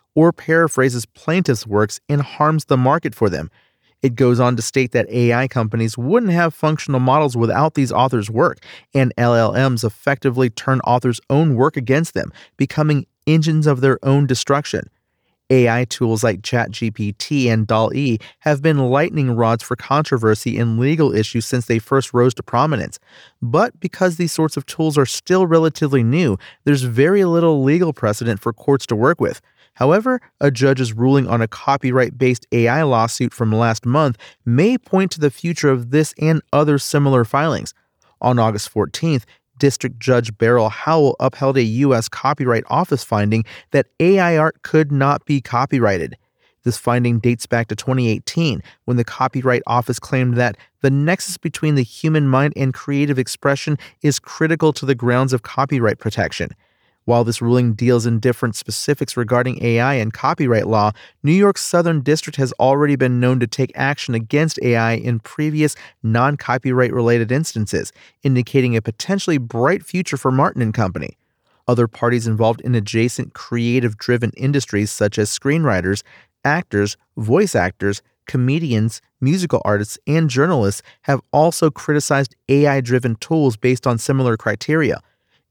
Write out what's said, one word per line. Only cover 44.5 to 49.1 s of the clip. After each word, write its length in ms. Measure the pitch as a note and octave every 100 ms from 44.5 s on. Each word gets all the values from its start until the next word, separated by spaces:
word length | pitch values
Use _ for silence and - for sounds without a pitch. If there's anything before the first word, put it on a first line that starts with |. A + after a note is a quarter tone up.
| -
could 260 | - D#3 D3+
not 360 | C#3+ C#3 C#3+ -
be 160 | C#3
copyrighted. 720 | - B2 C3+ C3+ A2 F#2+ C2+ - _ _ _ _
This 140 | B2 A2+
finding 420 | - B2 A#2+ A#2
dates 260 | B2 A#2+ -
back 220 | A#2 A#2
to 80 | A2
twenty 320 | - C3 A#2
eighteen, 560 | G#2+ - - E3 F#2+ - _ -
when 100 | B2
the 80 |
Copyright 600 | A#2